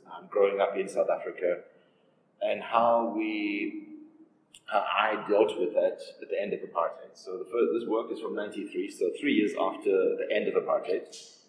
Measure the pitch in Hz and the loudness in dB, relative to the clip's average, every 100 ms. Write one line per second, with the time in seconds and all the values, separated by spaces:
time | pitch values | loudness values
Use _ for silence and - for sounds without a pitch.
0 | - 85 95 104 98 98 98 98 92 - | -16 -18 -2 4 4 4 2 2 -2 0
1 | 82 82 92 - 87 87 - - _ _ | 2 0 -2 -2 0 0 -4 -20 _ _
2 | _ _ _ - 104 104 - 117 117 117 | _ _ _ -4 -2 -2 2 4 6 4
3 | 117 110 107 107 104 101 - - - - | 2 -2 -2 -2 -2 -2 -4 -6 -14 -18
4 | - - - _ _ - - 107 87 95 | -20 -20 -20 _ _ -20 -2 0 0 0
5 | 107 107 - 104 110 - - 90 92 - | 0 0 2 4 4 2 -2 2 0 0
6 | - - - 98 101 98 - 90 82 - | -12 -14 -6 -4 -4 -4 -4 -2 -2 -2
7 | - - 95 92 92 117 113 117 117 110 | -18 -18 -10 -10 -4 0 2 2 0 -2
8 | 113 107 104 101 104 101 - 90 101 - | -2 -6 -6 -6 -6 -6 -6 -4 -6 -2
9 | 92 - 143 110 101 - 95 - 104 95 | -2 0 0 2 2 2 -2 0 2 4
10 | 90 - - 104 - - - - - - | 4 2 0 0 2 0 2 0 0 -2
11 | - - - - | -4 -16 -20 -20